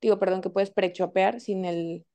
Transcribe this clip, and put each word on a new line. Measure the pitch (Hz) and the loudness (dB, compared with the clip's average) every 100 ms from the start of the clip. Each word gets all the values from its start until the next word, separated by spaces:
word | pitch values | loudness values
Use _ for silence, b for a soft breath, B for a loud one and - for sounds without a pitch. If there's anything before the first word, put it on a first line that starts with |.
digo, | 220 202 | 0 2
perdón, | 190 185 | 2 0
que | 185 | 0
puedes | 190 196 | 0 0
prechopear | - 190 185 175 190 190 240 | 0 0 0 -2 2 2 0
sin | - 190 180 | -4 -4 -2
el, | 170 165 170 - | -4 -4 -8 -12